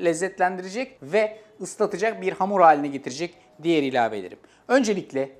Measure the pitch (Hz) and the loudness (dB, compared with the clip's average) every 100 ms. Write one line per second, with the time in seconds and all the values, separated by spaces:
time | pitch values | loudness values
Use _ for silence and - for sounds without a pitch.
0 | 175 160 185 - 180 185 185 208 254 - | -2 0 -2 -2 -2 -2 -8 -8 -10 -12
1 | 135 208 214 220 - - 185 - 208 175 | -2 0 0 -4 -20 -14 -10 -4 -4 -2
2 | 220 196 185 170 190 196 165 147 143 139 | -4 -2 -4 -2 0 6 8 6 2 -6
3 | 139 127 170 - _ - 160 156 139 127 | -8 -8 -8 -10 _ -6 0 2 2 0
4 | 113 107 90 - - _ - 254 220 190 | 0 -2 -10 -16 -20 _ 0 2 2 -2
5 | - 135 135 - | -4 -4 -4 -8